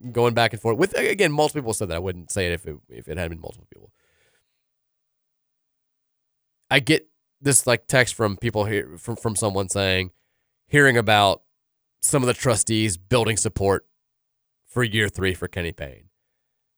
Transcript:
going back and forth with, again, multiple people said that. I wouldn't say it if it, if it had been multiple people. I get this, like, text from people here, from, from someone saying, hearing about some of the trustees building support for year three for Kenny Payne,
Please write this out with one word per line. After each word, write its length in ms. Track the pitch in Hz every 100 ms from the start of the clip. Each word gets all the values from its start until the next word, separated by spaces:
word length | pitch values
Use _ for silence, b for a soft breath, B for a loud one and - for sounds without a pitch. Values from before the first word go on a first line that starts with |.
| 123
going 220 | 120 120
back 180 | 117 113
and 100 | 113
forth 160 | 113 113
with, 200 | 196 -
again, 340 | - 196 185
multiple 300 | 147 151 151
people 120 | 117
said 160 | 104 98
that. 60 | 82
I 40 |
wouldn't 320 | 92 90 80
say 160 | - 90
it 60 |
if 140 | 85 82
it, 100 | 73 _
if 180 | 57 62
it 100 | 78
had 120 | 85
been 100 | 82
multiple 280 | - - -
people. 200 | - - _ _ _ _ _ _ _ _ _ _ _ _ _ _ _ _ _ _ _ _ _ _ _ _ _ _ _ -
I 100 | 135
get 280 | 120 156 - _ _ _
this, 260 | 139 131 -
like, 200 | 117 -
text 280 | 135 120 -
from 220 | 110 98
people 280 | 120 107 101
here, 320 | 104 62 82
from, 180 | - 113
from 200 | 117 101
someone 340 | 110 95 95
saying, 420 | 101 98 92 92 - _ _ _ _ _
hearing 300 | 147 139 120
about 460 | 107 104 101 85 _ _ _ _ _ _
some 220 | - 147
of 40 | 123
the 60 |
trustees 640 | 117 131 107 - 110 110 87
building 400 | - 127 107 110
support 480 | 110 - 98 95 - _ _ _ _ _ _ _ _
for 180 | 123
year 260 | 120 107 101
three 240 | - 95
for 140 | 92 90
Kenny 240 | - 85
Payne, 340 | 78 71 57 _ _ _ _ _ _ _